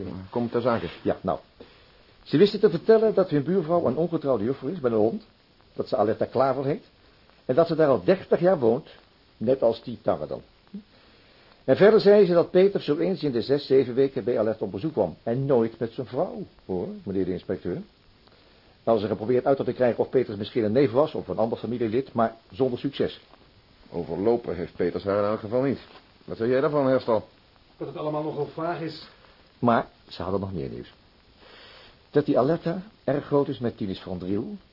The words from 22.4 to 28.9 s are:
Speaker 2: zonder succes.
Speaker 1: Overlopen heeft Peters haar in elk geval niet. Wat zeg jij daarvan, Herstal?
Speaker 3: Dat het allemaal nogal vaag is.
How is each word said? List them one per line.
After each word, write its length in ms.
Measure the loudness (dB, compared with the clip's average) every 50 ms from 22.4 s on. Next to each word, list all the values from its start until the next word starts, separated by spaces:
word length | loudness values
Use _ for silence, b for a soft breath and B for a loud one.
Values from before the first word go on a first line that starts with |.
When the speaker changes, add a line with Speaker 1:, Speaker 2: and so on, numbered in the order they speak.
| _ _
Speaker 2:
zonder 280 | -4 -2 -2 -2 -2 -2
succes. 400 | -6 -6 -4 -2 -4 -4 -4 -8 -18 _ -20 -20 _ _ _ _ _ _ _ _ -20 -12
Speaker 1:
Overlopen 640 | -8 -8 -8 -6 -6 -2 0 0 0 0 -2 -6 -8
heeft 200 | -8 -8 -8 -6
Peters 280 | -4 -2 -2 -2 -4 -4
haar 140 | -2 -2 0
in 120 | 0 -2
elk 100 | -2 -4
geval 220 | -6 -4 -2 -2
niet. 180 | 0 -2 -2 -4 -8 -14 -20 -20 -20 _ _ _ _
Wat 120 | -14 -8 -4
zeg 100 | -2 0
jij 140 | 0 0
daarvan, 260 | 0 0 0 0 2 2
Herstal? 400 | 2 0 2 0 0 0 -2 -4 _ _ _ _ _ _ _ _ _ -14
Speaker 3:
Dat 100 | -12 -12
het 100 | -10 -8
allemaal 260 | -6 -6 -4 -4 -4
nogal 260 | -6 -6 -6 -6 -6 -6
vaag 280 | -6 -6 -6 -6 -6
is. 260 | -8 -10